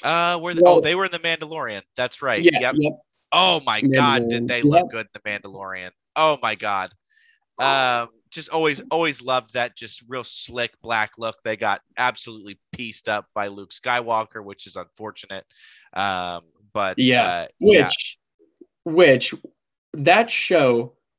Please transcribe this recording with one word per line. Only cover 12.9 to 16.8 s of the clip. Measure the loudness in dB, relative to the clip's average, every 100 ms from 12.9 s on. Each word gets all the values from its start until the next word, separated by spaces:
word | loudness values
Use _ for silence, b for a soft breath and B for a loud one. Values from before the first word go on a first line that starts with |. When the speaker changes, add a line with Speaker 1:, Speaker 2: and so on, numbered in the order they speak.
| -8 -4
Speaker 1:
up | -4 -4
by | -8 -8
Luke | -8 -14
Skywalker, | -8 -4 -2 -2 -4 -4 -10
which | -16 -16 -14
is | -14
unfortunate. | -14 -14 -14 -14 -14 -16 -16 b b b b
Um, | -4 -2 -2 -6 -10 -14 _ _
but, | -4